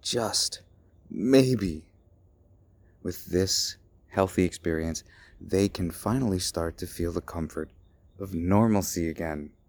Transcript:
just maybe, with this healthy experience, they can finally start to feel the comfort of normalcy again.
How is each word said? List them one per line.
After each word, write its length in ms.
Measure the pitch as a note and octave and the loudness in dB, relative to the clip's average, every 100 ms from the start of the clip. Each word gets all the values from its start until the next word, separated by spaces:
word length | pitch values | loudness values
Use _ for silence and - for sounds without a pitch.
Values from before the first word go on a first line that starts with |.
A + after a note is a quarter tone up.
just 600 | - A#2 A2 - - - - - _ _ - | -2 -2 0 0 -2 -4 -16 -20 _ _ -14
maybe, 760 | - G#2+ C3+ C3 B2 G2 D#2 - _ _ _ _ _ _ _ _ _ - _ | -4 6 8 8 4 0 -4 -12 _ _ _ _ _ _ _ _ _ -20 _
with 240 | E2+ F2 - | -8 -8 -2
this 500 | F2 F#2+ - - - _ _ _ | 0 2 0 -2 -6 _ _ _
healthy 360 | - F#2+ - | 0 0 2
experience, 600 | F2+ - F2 D#2+ E2 D#2+ - - - - | 0 0 -4 -2 -2 -6 -10 -20 -20 -20
they 280 | F2+ F#2 G2 | -2 2 2
can 220 | - F2+ | 0 -6
finally 500 | - - B2 B2 F#2 | -4 -2 0 0 0
start 360 | F2+ - E2 - | -2 -4 -4 -6
to 80 | F2 | -12
feel 260 | - E2+ | -4 -4
the 80 | E2+ | -4
comfort 500 | - E2+ D#2 - D#2 - - _ _ - | -6 -6 -6 -6 -10 -12 -20 _ _ -14
of 160 | G2 | -8
normalcy 760 | F2+ F2 G2+ A2+ G#2 F2 F2+ E2 | -4 2 4 4 4 0 -2 -4
again. 420 | D#2+ E2+ D2+ D2+ _ | -4 -6 -6 -10 _